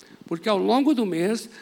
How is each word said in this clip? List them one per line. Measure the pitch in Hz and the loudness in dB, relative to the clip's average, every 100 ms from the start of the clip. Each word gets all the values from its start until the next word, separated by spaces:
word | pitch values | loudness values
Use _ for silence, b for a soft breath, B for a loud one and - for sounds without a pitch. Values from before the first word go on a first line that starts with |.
| B B - | B B -10
Porque | 170 226 | -6 -2
ao | 196 | 0
longo | 190 247 285 | 2 2 2
do | 262 208 | 2 0
mês | 165 180 226 - B | 0 0 -2 -6 B